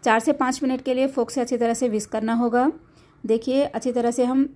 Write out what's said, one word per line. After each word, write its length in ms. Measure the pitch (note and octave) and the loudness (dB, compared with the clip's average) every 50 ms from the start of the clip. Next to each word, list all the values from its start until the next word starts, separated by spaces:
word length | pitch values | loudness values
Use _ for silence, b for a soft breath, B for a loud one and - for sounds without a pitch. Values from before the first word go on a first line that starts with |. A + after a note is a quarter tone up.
| - | 2
चार 160 | B3 A3 A3+ | 4 2 2
से 140 | A3 - C#4+ | 2 0 0
पाँच 260 | - A3+ B3 C4 - D4+ | 0 0 -2 -2 -2 -2
मिनट 180 | C4 C4 B3+ | -2 -2 -2
के 120 | B3+ C4 B3+ | -2 -2 0
लिए 140 | B3+ C4 C4+ | 0 0 0
फोक 220 | C4+ - A#3 A#3 | 0 -2 -4 -2
से 100 | - C#4 | -2 -4
अच्छी 160 | A#3+ B3 C4+ A#3 | -4 -2 -2 0
तरह 160 | A#3 A#3 A#3 | 0 0 0
से 160 | A3+ C4 B3 | 0 -2 -2
व्हिस्क 220 | G#3+ G#3+ G#3 - | -2 -2 -4 -4
करना 220 | - A3 A3 A3 A3+ | -6 -4 -2 0 0
होगा। 360 | A#3 A#3+ A#3+ A3 B3 B3+ D4 - - b b b b b b b b - | 0 0 2 2 2 2 0 -2 -6 b b b b b b b b -2
देखिए, 400 | G3+ A3 A3+ A3+ - B3+ C4+ C#4+ | 0 0 0 0 0 0 2 0
अच्छी 280 | D4 - A3+ A3+ B3+ | 0 -2 -4 -4 -2
तरह 200 | A#3+ B3 A#3 A#3 | -2 0 0 0
से 140 | A#3+ B3+ B3 | 2 2 0
हम 220 | B3 B3+ C4+ C#4 C#4+ - | 2 2 2 0 0 -2